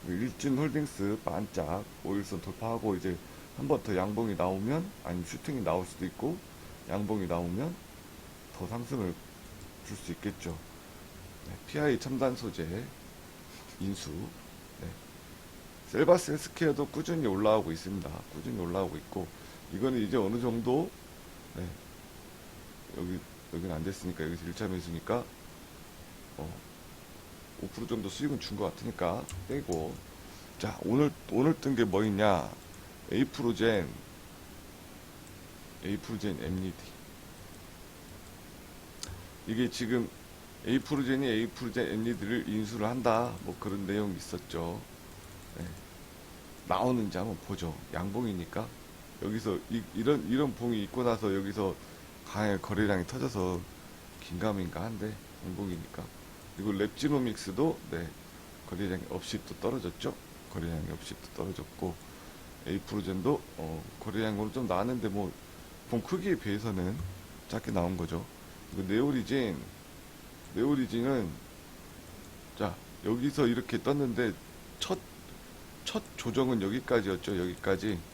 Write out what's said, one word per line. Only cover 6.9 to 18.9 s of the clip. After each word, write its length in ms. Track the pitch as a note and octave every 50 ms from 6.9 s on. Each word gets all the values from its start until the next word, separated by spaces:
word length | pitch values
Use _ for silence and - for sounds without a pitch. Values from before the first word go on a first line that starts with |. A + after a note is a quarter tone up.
| - G2+ G#2 G2+ - G#2 F#2
나오면 480 | E2+ F2 E2+ F2 F2 F2+ G#2 C#3 E3+ F3+ - - - - - - - - - - - - - - - - -
더 80 | F#2
상승을 480 | F2+ G#2+ A#2+ A#2+ A#2+ C#3 B2+ G2+ F2+ F2 - - - - - - - - - - - - - -
줄 100 | - G#2
수 160 | - - -
있겠죠. 440 | E2 - - G#2 F#2+ - - F2 E2 D#2+ - - - - - - - - - - - - - - - - -
네, 80 | - - - -
피아이 320 | - - D3 D3+ D3 B2+ G2+
첨단 380 | - C3+ C3 B2 C3+ C3 B2+
소재 480 | B2 A#2+ G#2 - - E2 D#2+ F2 G#2+ B2+ C#3 - - - - - - - - - - - - - - - - - -
인수. 300 | F#2+ G2 G2 - - D2+
네. 760 | D2+ E2+ - - - - - - - - - - - - - E2+ E2+ - - - - - - - - - - - - - - - - - - -
셀바스 420 | - A#2 D#3 E3+ F3 F3 - -
헬스케어도 540 | D3 D3+ - - - - E3 D#3 C#3 C3 C#3+ -
꾸준히 380 | - D3 D#3 D#3+ E3+ E3 C#3+
올라오고 460 | A2 F#2+ G2 G#2+ G#2+ A2 A2 F#2 E2+
있습니다. 360 | D#2+ D#2+ - F#2 G2 F#2+ D#2+ D#2 D#2 E2 - -
꾸준히 280 | - - E2 B2 B2 G2+
올라오고 360 | F2 E2+ E2+ F#2+ F#2+ E2